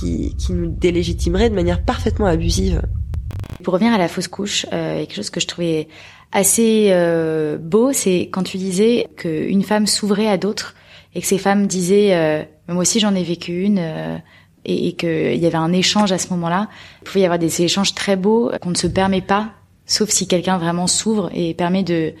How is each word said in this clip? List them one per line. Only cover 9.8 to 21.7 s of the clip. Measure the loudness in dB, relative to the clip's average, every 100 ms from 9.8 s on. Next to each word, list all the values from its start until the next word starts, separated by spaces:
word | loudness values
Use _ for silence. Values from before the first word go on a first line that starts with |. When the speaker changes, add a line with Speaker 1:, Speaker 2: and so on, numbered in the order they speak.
| 2
Speaker 2:
s'ouvrait | 0 0 0 2
à | 0
d'autres | 0 -4 -10 -16 -20 -20 -12
et | -8
que | -2
ces | 0
femmes | 2 2 2
disaient, | 0 2 4 4 4
euh, « | 2 0 -4 -14 -6
Moi | -2
aussi, | 0 2
j'en | 2
ai | 0
vécu | -2 -4 -4 -2
une, | 0 0
euh, », | -2 -6 -6 -8 -12 -20 _ _ -4
et, | -2 -2
et |
qu'il | -2 -2 0 0 2
y |
avait | 0 2
un | 0
échange | 2 2 2 2
à | 0
ce | -2
moment-là. | -4 -2 -2 -4 -10 -20 -20
Il |
pouvait | -4 0
y |
avoir | 2 2
des | 0 0
échanges | 0 0 -2
très | -2 -2 0
beaux | 2 2 0 -4
qu'on | -4
ne | -2
se | 0
permet | 0 2 0
pas, | 0 -2 -2 -10 _ _
sauf | -4 -2 0
si | 0 2
quelqu'un | 0 2 0
vraiment | 0 -2 -2
s'ouvre | -2 0 0 -2
et | -2 -4
permet | -2 0